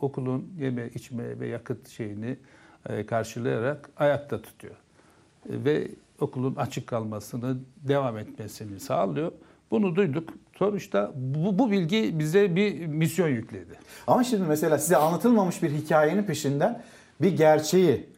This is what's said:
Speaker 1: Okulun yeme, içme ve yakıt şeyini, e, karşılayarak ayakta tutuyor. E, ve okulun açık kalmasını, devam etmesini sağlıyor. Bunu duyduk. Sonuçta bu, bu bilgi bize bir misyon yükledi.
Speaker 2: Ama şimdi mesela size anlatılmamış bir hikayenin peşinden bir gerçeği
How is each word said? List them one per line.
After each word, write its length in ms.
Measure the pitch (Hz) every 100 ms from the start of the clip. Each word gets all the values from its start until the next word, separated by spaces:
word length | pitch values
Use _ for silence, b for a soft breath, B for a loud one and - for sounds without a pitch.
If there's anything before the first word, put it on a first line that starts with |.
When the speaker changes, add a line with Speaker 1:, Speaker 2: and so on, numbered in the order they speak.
Speaker 1:
Okulun 520 | 139 135 127 131 - 185
yeme, 280 | 135 123 117
içme 460 | - - 120 120 117
ve 60 | 123
yakıt 400 | 117 - 120 -
şeyini, 480 | - 107 104 113 139 b b b b -
e, 180 | 107 107
karşılayarak 840 | 113 110 120 123 127 120 147 - -
ayakta 460 | 147 139 - 107
tutuyor. 320 | - _ 92
E, 920 | - _ _ _ _ _ _ - 120
ve 240 | 120 151 - - _ _
okulun 340 | 147 131 127 127
açık 300 | - - -
kalmasını, 720 | 117 110 107 - 127 123 127 131 _
devam 420 | 135 139 135 110
etmesini 640 | 107 - 107 - 110 98
sağlıyor. 520 | - 147 190 147 170 - b b _
Bunu 260 | 220 202 165
duyduk. 320 | 196 139 160 - _ -
Sonuçta 540 | 190 202 - 101 104 139
bu, 420 | 131 147 180 190
bu 120 | 254
bilgi 480 | 202 160 220 214 165
bize 380 | 151 185 202 170
bir 300 | 208 151 170
misyon 420 | 151 160 - 165
yükledi. 500 | 120 104 101 85 - B B -
Speaker 2:
Ama 180 | 185
şimdi 200 | 247 214 175
mesela 300 | 151 170 147
size 180 | 151 175
anlatılmamış 640 | 156 170 233 226 180 -
bir 80 | 165
hikayenin 520 | 151 - 160 151 190
peşinden 600 | 202 147 139 143 185 233 B B B B
bir 160 | 180 147
gerçeği 720 | 156 151 156 185 175 120 -